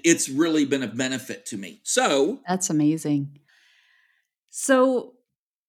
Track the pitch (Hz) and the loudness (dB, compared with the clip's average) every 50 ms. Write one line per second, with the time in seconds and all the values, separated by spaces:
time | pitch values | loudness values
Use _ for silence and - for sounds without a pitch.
0 | - 165 170 170 - - 135 139 165 165 156 156 147 135 143 135 131 107 107 120 | 2 2 2 2 2 -2 -2 0 0 2 2 0 0 0 0 -2 -4 -4 -6 -4
1 | 131 131 131 123 - - 117 - - - 120 101 95 87 78 - - - - 247 | -4 -4 -4 -6 -8 -10 -14 -14 -12 -12 -12 -10 -10 -12 -16 -14 -10 -4 0 0
2 | 254 214 151 139 139 170 254 - - 175 180 185 185 - 165 151 151 147 156 160 | 2 2 2 2 2 2 0 -4 -6 -4 -4 -4 -2 -2 0 2 2 2 2 0
3 | - 151 147 143 143 143 - - _ _ _ _ _ _ _ _ _ _ _ _ | -2 -2 -2 -2 -2 -4 -10 -16 _ _ _ _ _ _ _ _ _ _ _ _
4 | _ _ _ _ _ _ _ _ _ _ - - - - 269 254 254 262 262 240 | _ _ _ _ _ _ _ _ _ _ -14 -6 0 2 4 4 4 4 2 0
5 | - - - _ _ _ _ _ _ _ _ _ _ | -2 -6 -12 _ _ _ _ _ _ _ _ _ _